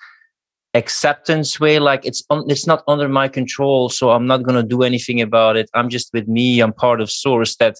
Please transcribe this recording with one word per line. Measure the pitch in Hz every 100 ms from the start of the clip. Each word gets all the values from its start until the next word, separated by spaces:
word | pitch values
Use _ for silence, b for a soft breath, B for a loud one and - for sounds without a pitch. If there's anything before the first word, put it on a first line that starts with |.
| b b b b _ _ _ 120
acceptance | - - 147 143 - 156 147 -
way, | 151 151
like, | 147 135
it's | 127 - -
un-, | 147 143
it's | 143 170
not | 156 -
under | 147 143
my | 135 135
control, | 135 127 - 139 135 123
so | - 131
I'm | 139 127
not | 131
gonna | 123 127
do | 113 123
anything | 123 123 - 120
about | 110 113 110 113
it. | 107 113
I'm | 120
just | 120 -
with | 117 107
me, | 113 127 120
I'm | 113
part | - 123 117
of | 113
source, | - 143 120 113 -
that | 113 -